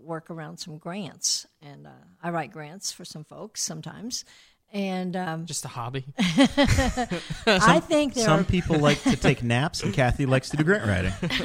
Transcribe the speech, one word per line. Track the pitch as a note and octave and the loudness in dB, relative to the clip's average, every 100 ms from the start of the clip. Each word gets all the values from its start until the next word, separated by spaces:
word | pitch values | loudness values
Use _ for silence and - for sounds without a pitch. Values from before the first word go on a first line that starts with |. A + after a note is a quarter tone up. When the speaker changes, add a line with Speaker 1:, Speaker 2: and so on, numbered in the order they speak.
Speaker 1:
work | D3 D#3+ - | -12 -12 -10
around | E3 D3+ E3+ | -14 -12 -14
some | F3 D#3 | -14 -14
grants. | E3+ G3 E3 F3 - - - _ | -12 -10 -12 -6 -4 -4 -8 _
And, | D3 C#3+ D3 | -20 -20 -20
uh, | C3 _ _ | -20 _ _
I | E3+ | -6
write | E3+ C#3 | -4 -6
grants | D#3+ D3 F#3 - | -10 -16 -12 -12
for | - | -10
some | F3 D#3+ | -14 -16
folks | D3+ D3 G#3 - | -16 -16 -14 -8
sometimes. | - D#3+ - D3 A3 - - - _ _ _ | -8 -8 -12 -12 -10 -10 -12 -20 _ _ _
And, | G#3 G3 F#3 F#3 F3+ | -6 -4 -4 -4 -4
um, | F3+ D#3+ | -4 -6
Speaker 2:
Just | E3 C#3+ C3+ | -8 -8 -8
a | |
hobby. | C3+ A#2 C3+ C#3 | -8 -6 -8 -6
Speaker 1:
<laughs> | - F3+ E3 C4+ - C#4+ - C4 B3+ A#3 F3 - - A3+ | -2 2 4 4 6 4 4 2 0 -4 -6 -8 -2 2
I | F#3 G#3+ D4+ - | 6 6 6 4
think | D4+ D4 | 2 2
there | A#3+ | 2
Speaker 3:
Some | A3 F3 | 4 4
Speaker 1:
are | |
Speaker 3:
people | F3+ F3+ E3+ D#3 | 4 0 2 4
like | D3 D3 | 4 4
to | C#4 - | 2 2
take | F3 C3 | 2 2
naps, | A#2 A#2+ D3 - | 2 0 0 -2
and | E3 | -2
Kathy | F3+ B2 - C3+ | 2 2 2 2
likes | C3 - | 2 2
to | D3+ | 0
do | |
grant | D#3 G#3 G#2+ | 2 2 2
writing. | F#2 F2+ - F3 - | 2 0 -2 -4 0